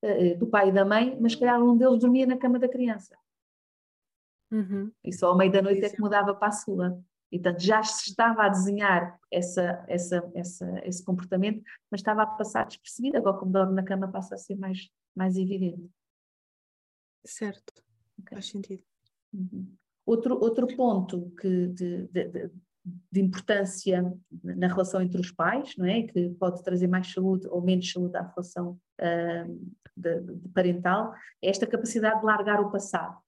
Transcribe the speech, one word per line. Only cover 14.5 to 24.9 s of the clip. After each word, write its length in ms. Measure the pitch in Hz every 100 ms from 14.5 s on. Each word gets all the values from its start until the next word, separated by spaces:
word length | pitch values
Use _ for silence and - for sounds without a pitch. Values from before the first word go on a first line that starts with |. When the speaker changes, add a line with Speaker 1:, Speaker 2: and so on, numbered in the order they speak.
| 202
Speaker 1:
mais, 340 | 190 190 - _ _ -
mais 200 | 185 185
evidente. 540 | 185 196 185 170 - _ _ _ _ _ _ _ _ _ _ _ _ _ -
Speaker 2:
Certo. 480 | - 208 196 - _ _ _ _ -
Speaker 1:
Ok. 160 | 185 208
Speaker 2:
Faz 120 | 190
sentido. 360 | 202 196 190 _ _ _ _ _
Speaker 1:
Uhum. 400 | 202 185 185 185 - _ _ -
Outro, 300 | 226 247 247
outro 280 | 226 226 254 -
ponto 560 | 247 202 185 180 175 -
que 260 | 190 185 180
de, 400 | 180 180 175 180
de, 200 | 175 175
de, 220 | 175 170 - _ _ 180 175 _
de 80 | 185
importância 920 | 190 180 - 208 196 - - 180 180 180 _ 170
na 240 | 180 180 180
relação 340 | 180 185